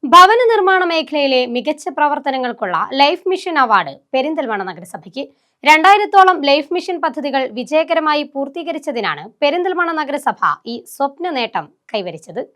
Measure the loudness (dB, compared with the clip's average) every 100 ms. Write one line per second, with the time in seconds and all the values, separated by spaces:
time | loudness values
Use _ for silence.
0 | 6 8 8 6 4 2 2 2 0 -2
1 | -2 -2 0 0 0 -4 -4 -6 -6 -2
2 | 0 0 -4 -4 -4 -4 -4 -2 -2 0
3 | 2 2 -2 -4 -2 -2 2 2 0 -10
4 | _ -4 -2 -4 -4 -4 -6 -12 -16 -18
5 | -14 -12 -12 _ _ _ 4 6 6 4
6 | 4 4 6 4 2 0 0 -6 -6 -4
7 | -4 -4 -4 -4 -4 -8 -2 -2 0 0
8 | 0 -2 -2 -6 -8 -8 -10 -8 -6 -4
9 | -4 -6 -10 _ -2 0 -2 -2 -2 -2
10 | -4 -4 -4 -2 -2 -2 -8 -12 -14 -6
11 | -6 -4 -6 -4 -4 -6 -10 _ -8 -8
12 | -6 -12 -12 -12 -12